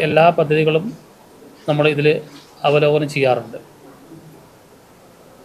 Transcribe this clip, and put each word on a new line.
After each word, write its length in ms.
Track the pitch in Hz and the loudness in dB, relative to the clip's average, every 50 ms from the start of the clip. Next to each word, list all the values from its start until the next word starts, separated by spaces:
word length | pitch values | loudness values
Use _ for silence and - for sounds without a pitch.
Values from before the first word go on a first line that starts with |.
| - 156 | 2 0
എല്ലാ 180 | 151 156 160 170 175 170 | 2 4 4 4 2 2
പദ്ധതികളും 480 | 160 143 151 156 156 156 156 160 180 226 - - - - - - - - - - - - - - - - | 0 0 0 0 0 0 0 -2 -4 -6 -12 -14 -20 -20 -20 -20 -20 -20 -20 -20 -20 -20 -20 -14 -6 -4
നമ്മൾ 180 | 147 147 147 151 151 | -2 0 0 0 0
ഇതിൽ 140 | 143 143 151 160 - - - - - - - - - - 147 | 2 0 0 0 0 -4 -12 -20 -20 -20 -20 -20 -6 -4 0
അവലോകനം 400 | 143 147 151 147 147 151 151 139 147 | 0 2 2 2 2 0 -2 -4 -4
ചെയ്യാറുണ്ട്. 440 | 143 135 131 123 120 113 110 113 - - - - - - - - - - - - - - - - - - - - - - - - - - - - - - - - - - - - - - | -2 0 0 0 0 -4 -10 -16 -18 -18 -20 -20 -20 -20 -20 -20 -20 -20 -20 -20 -20 -20 -20 -20 -20 -20 -20 -20 -20 -20 -20 -20 -20 -20 -20 -20 -20 -20 -20 -20 -20 -20 -20 -20 -20 -16